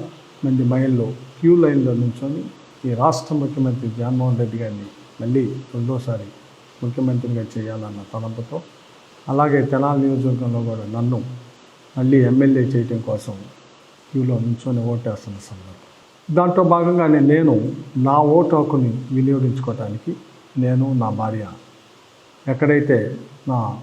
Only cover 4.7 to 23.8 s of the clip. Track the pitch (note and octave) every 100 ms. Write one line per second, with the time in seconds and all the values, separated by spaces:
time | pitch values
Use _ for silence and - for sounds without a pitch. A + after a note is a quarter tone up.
4.7 | G#2 G2+ - - - A2+ C3 A#2+ - -
5.7 | A#2+ A#2+ B2+ B2 A2 G2+ - - - -
6.7 | - B2 B2+ C3 B2 A#2+ A#2 G#2+ A#2 G#2+
7.7 | A2 G#2 G2+ G2 A2+ A2+ A2+ A2+ D#3 -
8.7 | - - - - - - C3+ D3 C#3+ C3
9.7 | C3+ C#3+ C#3+ C#3 C3 C3 A#2+ A#2+ A#2 A2+
10.7 | A2 G#2+ A2+ A#2+ A#2+ B2 - - - -
11.7 | _ - C3+ B2+ C#3 A#2+ C3 C3+ C3 B2
12.7 | C3 A2+ A2+ A2+ G#2+ - G2 G2+ - -
13.7 | - _ _ - C3+ B2+ A#2 A#2 A#2 C3+
14.7 | A#2+ A#2 A#2 A#2 G#2 G#2+ G2 - F#2+ F#2
15.7 | F#2 - - - _ - E3 F3 F3+ E3+
16.7 | E3+ E3+ F3 D#3+ D3 C#3 D3+ D#3+ A2+ B2
17.7 | - - C3 C3 C#3+ D3+ D#3+ F3 D#3+ D3
18.7 | C#3+ A#2+ A#2+ - C3 C3 C3+ B2+ B2 -
19.7 | A2 G#2+ G#2+ - - - - - C3 B2+
20.7 | B2+ C3+ B2+ A2 G#2 A2 A2 G2 - -
21.7 | - _ _ _ _ _ _ C3+ C3 D3
22.7 | D3 C#3+ A#2+ G#2+ A2+ - - C3+ B2+ G#2
23.7 | G#2